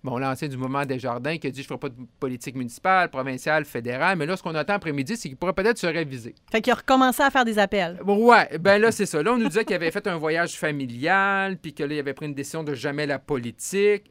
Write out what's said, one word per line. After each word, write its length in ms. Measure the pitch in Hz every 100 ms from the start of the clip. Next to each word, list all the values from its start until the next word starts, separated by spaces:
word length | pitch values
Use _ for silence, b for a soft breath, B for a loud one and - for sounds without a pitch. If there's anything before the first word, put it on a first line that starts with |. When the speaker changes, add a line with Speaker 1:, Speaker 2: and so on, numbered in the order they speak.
Speaker 1:
Bon, 160 | 135 123
l'ancien 280 | 139 160 156
du 80 | 127
mouvement 300 | 127 139 139
Desjardins 500 | 131 120 120 131 165
qui 80 | 139
a 20 |
dit « 120 | 127
Je 40 | 135
ferai 120 | 131
pas 100 | 143
de 60 | 123 123 _
politique 340 | 135 123 - 131
municipale, 540 | 123 - 185 185 175
provinciale, 560 | 135 131 131 160 156 147
fédérale », 500 | 120 117 123 170 190
mais 80 | 147
là, 100 | -
ce 60 |
qu'on 100 | 175
attend 200 | 160 147
après-midi, 440 | 202 165 143 135 143
c'est 120 | 143
qu'il 60 | 131
pourrait 160 | 175
peut-être 260 | 185 202 240
se 80 | 175
réviser. 480 | 156 156 131 113 - _
Speaker 2:
Fait 100 | 220
qu'il 100 | 233
a 20 | 233
recommencé 480 | - 262 262 247
à 80 | 277
faire 120 | 269
des 140 | 233 214
appels. 420 | 196 208 170 180 185
Speaker 1:
Ouais, 500 | 202 240 226 165 165
ben 200 | 185 202
là, 120 | 226
c'est 160 | 226 -
ça. 160 | 156
Là, 100 | 160
on 40 | 247
nous 80 | 220
disait 180 | 175 226
qu'il 100 | 180
avait 140 | 165
fait 160 | 196 202
un 120 | 170
voyage 360 | 156 165 170 -
familial, 1000 | 156 147 131 120 151 196 196 196 196 190
puis 160 | 160
que 100 | 143
là, 120 | 147 151
il 40 |
avait 140 | 139
pris 140 | 135 151
une 80 | 139
décision 280 | 143 165
de 120 | 151 131
jamais 320 | 143 143 147
la 100 | 135
politique. 880 | - 139 120 - - 190 202 202 _